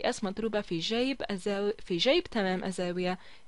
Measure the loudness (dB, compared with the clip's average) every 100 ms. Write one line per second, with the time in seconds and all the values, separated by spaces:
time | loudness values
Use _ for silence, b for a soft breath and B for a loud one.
0 | 0 0 -2 -2 0 -2 -2 -2 0 0
1 | 0 -2 -4 -2 -2 0 0 -2 -2 2
2 | 6 4 4 0 2 2 -2 -2 -2 0
3 | 0 -2 B B